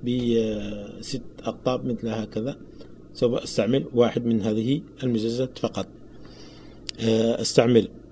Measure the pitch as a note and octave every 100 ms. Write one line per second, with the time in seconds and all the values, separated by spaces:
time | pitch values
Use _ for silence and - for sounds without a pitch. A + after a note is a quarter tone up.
0 | A#2+ B2 A#2+ A2+ A2 G#2+ G2+ G2+ G2+ -
1 | - B2+ - - - - - B2+ C3 A2+
2 | A2+ A2 G#2+ - A#2 D3+ - - - -
3 | - - B2 B2 - - G#2 C3 D#3+ A#2+
4 | A#2 A#2+ A#2 A2+ G2+ G#2+ A2+ C#3+ - -
5 | C3 A#2 A2+ A#2+ C3 - A#2 - F#2+ -
6 | - - - - - - - - - -
7 | A#2 A2 A2+ A#2 A2 - A#2+ A#2+ F#2+ -
8 | -